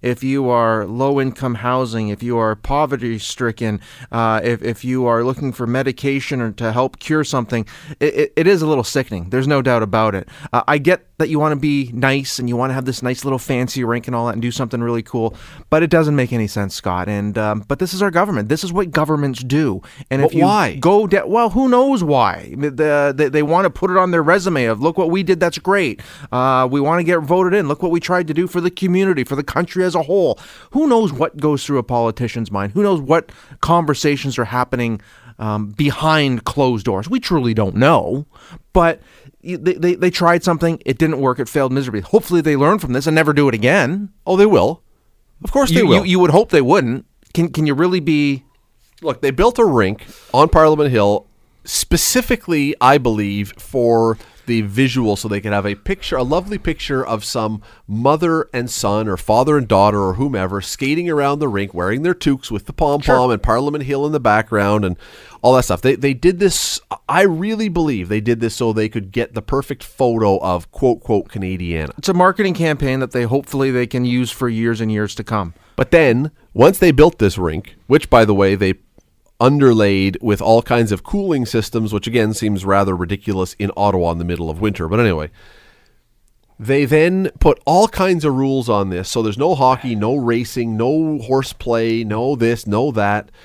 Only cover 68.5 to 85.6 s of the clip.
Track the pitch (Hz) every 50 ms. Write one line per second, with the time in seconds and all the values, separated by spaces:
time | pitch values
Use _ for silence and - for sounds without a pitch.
68.5 | - - 127 113 110 110 107 110 - 113 98 95 - 120 117 - - 113 - -
69.5 | 139 139 135 - 143 - - - - - 135 123 117 113 110 101 95 92 - 92
70.5 | 90 87 82 - _ - - 127 117 113 - - 113 101 87 - - 107 95 92
71.5 | 95 87 90 85 85 80 78 69 - - - - 185 175 180 190 185 - 208 190
72.5 | 175 - 165 160 151 139 151 135 131 135 131 127 - 127 120 113 120 143 135 -
73.5 | - 135 135 135 127 123 123 120 - 127 123 123 123 123 127 117 - - 131 120
74.5 | 117 110 113 117 117 107 113 110 110 104 104 101 - - 107 - 117 107 95 85
75.5 | 82 _ _ _ _ - - - - 165 156 135 113 123 143 156 _ _ _ _
76.5 | - 92 123 165 196 - 190 175 147 123 151 170 - - 113 98 - - 90 82
77.5 | 78 85 - - - _ _ - 131 151 - - - 120 113 104 104 98 98 98
78.5 | 98 95 101 95 95 - _ _ _ _ _ _ _ _ _ _ _ _ 120 131
79.5 | 143 147 139 127 117 110 107 101 98 95 95 98 95 - - 113 104 95 - -
80.5 | 113 117 - - 123 120 117 107 104 92 - - - 202 196 190 165 139 123 113
81.5 | - 117 104 - - 117 110 104 107 104 - 120 113 120 110 107 110 - - 107
82.5 | 104 95 98 98 98 98 101 98 92 87 90 85 101 98 - - 101 95 92 -
83.5 | - _ 101 98 - - 101 101 98 92 87 85 85 82 85 87 87 82 85 80
84.5 | 78 82 104 107 101 - 85 80 95 113 120 107 87 78 76 76 - _ - -
85.5 | - -